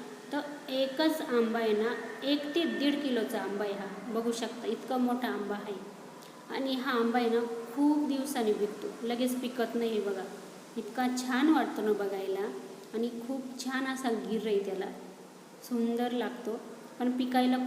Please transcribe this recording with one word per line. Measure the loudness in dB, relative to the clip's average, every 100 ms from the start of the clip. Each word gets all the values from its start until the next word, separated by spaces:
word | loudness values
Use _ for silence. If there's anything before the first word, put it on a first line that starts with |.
| -12 -14 -6
तर | -4 -4 -10 -4
एकच | 0 0 4 2 2
आंबा | 2 2 4 2
आहे | 2
ना, | 4 2 -2 -6 -4
एक | 0 0 2
ते | 0 2 2
दीड | 2 2
किलोचा | 2 0 0 -2
आंबा | -4 -2
आहे | -2
हा. | -4 -6 -8 -4
बघू | 0 0
शकता, | 0 -4 4 4
इतका | 4 2 4
मोठा | 4 4 0
आंबा | 0 -2
आहे. | -2 -4 -6 -8 -14 -16 -16 -16 -16 -6
आणि | -2 0
हा | 0 2
आंबा | 4 4 4
आहे | 4
ना, | 2 2 -4 -6
खूप | 4 6 6 2
दिवसांनी | 0 0 0 2
पिकतो, | 2 0 -2 -8 -4 -2
लगेच | 0 2 0
पिकत | -2 0 0
नाही. | 2 0 0
बघा, | 0 -2 -6 -10 -14 -16 -10 -8
इतका | -6 -2 0 0
छान | 0 4 6
वाटतो | 6 4 0
ना | 2
बघायला | 2 2 -2 -2 -2 -2 -6 -10 -14 -8
आणि | -2 -2 -4 -6
खूप | -6 -6 -8
छान | -4 -2 -2
असा | -2 0
गिर | 0 0 0 2
आहे | 2
त्याला, | 0 -4 -4 -6 -14 -16 -18 -20 -20 -18 -4
सुंदर | 0 2 2 0
लागतो, | 0 -2 -4 -6 -6 -8 -14 -16 0
पण | 0
पिकायला | 2 2 4 4 4